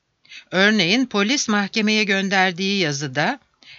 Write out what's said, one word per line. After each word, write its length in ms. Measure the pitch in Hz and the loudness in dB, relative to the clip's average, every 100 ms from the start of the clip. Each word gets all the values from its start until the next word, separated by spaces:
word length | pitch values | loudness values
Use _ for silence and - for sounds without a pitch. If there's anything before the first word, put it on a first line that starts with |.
| _ _ _ - - | _ _ _ -20 -6
Örneğin 560 | 180 202 220 165 240 254 | 2 2 4 2 2 0
polis 420 | 202 202 269 - | 0 0 -2 0
mahkemeye 560 | 208 196 226 214 214 | -2 -2 -2 0 0
gönderdiği 760 | 208 196 196 190 185 175 196 202 | 0 0 0 2 0 0 -2 0
yazıda, 580 | 160 139 147 135 170 277 _ _ - | -2 -2 -6 -2 -2 -4 _ _ -20